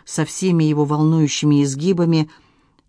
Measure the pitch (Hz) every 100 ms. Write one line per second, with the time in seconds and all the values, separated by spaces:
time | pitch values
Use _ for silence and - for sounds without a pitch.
0 | - - 151 - 185 170 156 151 143 151
1 | 156 160 147 - 147 143 143 135 175 175
2 | 170 160 156 - _ _ _ _